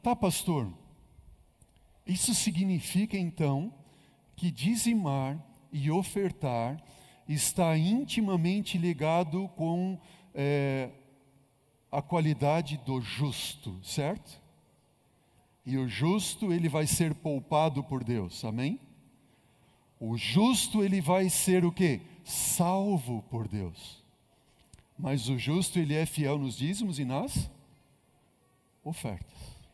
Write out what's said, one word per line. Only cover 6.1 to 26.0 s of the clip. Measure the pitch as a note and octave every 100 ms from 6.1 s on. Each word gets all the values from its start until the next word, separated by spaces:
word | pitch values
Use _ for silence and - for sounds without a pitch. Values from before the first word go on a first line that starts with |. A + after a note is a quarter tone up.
| G3+ G3 - C#3+ A#2+ A#2 D3+ - - - - -
está | D3+ - - E3 D#3+
intimamente | E3 A#3 C#4+ - G#3 F#3 E3+ G3 - F3+
ligado | F3 D3+ D3+ E3 F3 E3+ F#3+ -
com, | D#3+ E3+ F#3 F#3 - - -
é, | - C#3 C#3+ C#3 C3+ B2 - - _ _ _ _ _ _ _ _
a | C#3
qualidade | - F3 D#3 C3+ C#3+ D#3 C#3+ D3 B2
do | C3
justo, | G#2+ A2 C#3+ A2 - - A2 F#2
certo? | - - C#3+ G#3+ - - - _ _ _ _ _ _ _ _ _ _ _ B2
E | C3
o | B2+
justo, | G2+ D3+ G#3 - - G#3
ele | E3+ E3
vai | D#3 D#3
ser | - E3
poupado | D3 D#3 C#3 - D3+ D#3+ C#3
por | - C3
Deus, | A2+ A#2+ F2+ -
amém? | A2+ A2 C3+ B3+ - - - _ _ _ _ _ _ _ _ _
O | A2 A#2
justo, | - C3+ A3+ B3 - G#3+
ele | G3+ F#3+
vai | D3+ F#3 F#3+
ser | - - F#3
o | F3
quê? | E3+ F3+ B2+ - -
Salvo | - - - - F3 F#3+ G3 F#3 B2 A2+ -
por | A#2 G2+
Deus. | G#2 F#2 E2 - - _ _ _ _ _ _ _ - _ -
Mas | C3+ C#3 A#2
o | C3
justo, | A2+ E3 F#3+ F3
ele | D#3
é | D3+